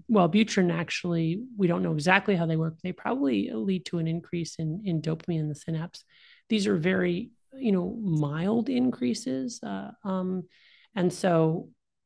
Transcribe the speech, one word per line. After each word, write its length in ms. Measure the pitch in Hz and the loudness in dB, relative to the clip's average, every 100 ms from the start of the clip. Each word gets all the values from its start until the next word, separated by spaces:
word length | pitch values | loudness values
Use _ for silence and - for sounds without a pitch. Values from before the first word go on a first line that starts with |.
| - | 2
Wellbutrin, 640 | 214 170 208 220 - 175 | 4 6 6 4 4 2
actually, 720 | 170 165 - 175 170 165 185 254 220 | 0 -4 -4 -2 0 0 -2 -6 0
we 100 | 180 | 2
don't 160 | 175 | 2
know 100 | 180 | 0
exactly 440 | 156 156 190 196 180 | 0 4 4 4 0
how 100 | 165 | 2
they 100 | 160 | 0
work. 200 | 160 160 | -2 -4
They 80 | 180 | -8
probably 580 | 185 - 254 277 208 240 | -6 -4 -2 0 0 0
lead 340 | 226 202 185 - | -2 -2 -2 -2
to 120 | 170 | -4
an 80 | 160 | -2
increase 480 | 165 165 170 165 - | -4 -6 -6 -6 -6
in, 220 | 160 175 | -6 -4
in 180 | 202 160 | -4 -2
dopamine 380 | 156 160 - 165 | -2 -4 -4 -4
in 80 | 151 | -4
the 80 | 147 | -6
synapse. 480 | - 160 170 - - _ - - - | -6 -6 -8 -14 -20 _ -20 -20 -2
These 200 | 214 202 | 0 2
are 80 | 185 | 2
very, 540 | 170 185 180 175 233 _ _ | 2 2 0 -2 -6 _ _
you 200 | 269 254 | -4 0
know, 260 | 185 180 233 | 2 0 -4
mild 680 | 202 156 143 156 185 233 226 | 0 0 0 0 0 0 0
increases, 920 | 247 254 233 247 226 254 262 254 - | 0 0 0 -2 -2 -4 -4 -6 -8
uh, 260 | 214 196 202 226 | -8 -8 -10 -10
um, 400 | 202 190 185 185 170 _ _ _ _ | -6 -4 -4 -6 -8 _ _ _ _
and 180 | 202 180 | 0 0
so, 580 | 175 190 165 160 170 - _ _ _ | 2 2 4 4 2 -6 _ _ _